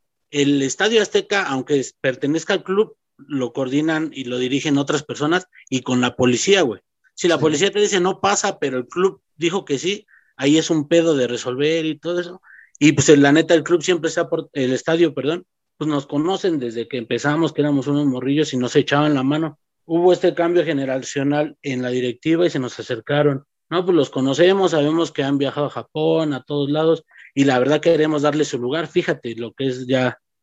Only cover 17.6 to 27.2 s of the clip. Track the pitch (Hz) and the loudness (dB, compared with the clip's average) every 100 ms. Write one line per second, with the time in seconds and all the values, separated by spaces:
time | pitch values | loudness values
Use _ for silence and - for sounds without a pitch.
17.6 | 147 143 131 143 143 123 127 143 147 127 | 0 0 0 0 0 -2 0 0 0 -2
18.6 | 123 151 127 143 151 143 131 151 160 156 | 0 0 2 2 2 0 0 -2 -4 -8
19.6 | _ _ - 170 180 175 180 160 170 175 | _ _ -4 2 4 4 2 0 0 0
20.6 | 156 143 135 131 127 143 139 147 151 - | 0 -2 -2 -6 -6 -4 -2 0 -2 -6
21.6 | 143 127 123 127 123 117 151 165 175 143 | -8 -6 -4 -4 -4 -4 -2 0 0 0
22.6 | 123 - - 113 - 147 147 135 - _ | -6 -8 -10 -8 -4 0 2 0 -8 _
23.6 | - 170 180 170 131 139 135 131 175 196 | -6 -4 2 2 2 0 0 4 4 4
24.6 | 180 156 147 160 160 - 139 143 135 147 | 2 2 0 0 -2 -4 -2 0 -2 -2
25.6 | 139 120 113 156 160 160 156 131 - 147 | -4 -6 -10 -4 0 0 0 -4 -6 -4
26.6 | 139 151 160 160 - - | -2 0 2 0 -2 -20